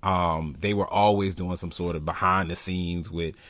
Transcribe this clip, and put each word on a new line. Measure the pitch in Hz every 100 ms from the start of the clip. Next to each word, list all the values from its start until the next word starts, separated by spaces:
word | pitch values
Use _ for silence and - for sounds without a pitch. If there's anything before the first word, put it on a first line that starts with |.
Um, | 95 90 87 80 78 69
they | 104 101
were | 95
always | 101 104 101 98 87
doing | 90 90
some | 87
sort | - 87 82
of | 78
behind | - 92 92 85
the | 90
scenes | - 90 87 87 82
with | 82 82 - -